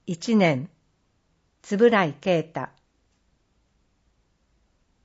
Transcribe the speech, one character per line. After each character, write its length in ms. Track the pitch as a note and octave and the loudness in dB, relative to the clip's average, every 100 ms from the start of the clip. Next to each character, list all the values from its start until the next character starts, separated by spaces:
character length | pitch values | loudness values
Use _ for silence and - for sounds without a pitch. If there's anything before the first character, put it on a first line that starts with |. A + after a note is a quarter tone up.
| - | -12
一 300 | E3 - A3 | -12 -2 2
年。 320 | F3+ C3 D3+ _ _ _ _ _ _ _ _ _ | 2 0 -6 _ _ _ _ _ _ _ _ _
円 280 | - G3+ A#3+ | -8 2 2
谷 220 | G#3+ E3+ | 4 0
啓 300 | C3+ G3 E3+ | -4 -2 -2
太。 260 | D#3 - B2+ _ _ _ _ _ _ _ _ _ _ _ _ _ _ _ _ _ _ _ _ _ _ _ | -2 -10 -12 _ _ _ _ _ _ _ _ _ _ _ _ _ _ _ _ _ _ _ _ _ _ _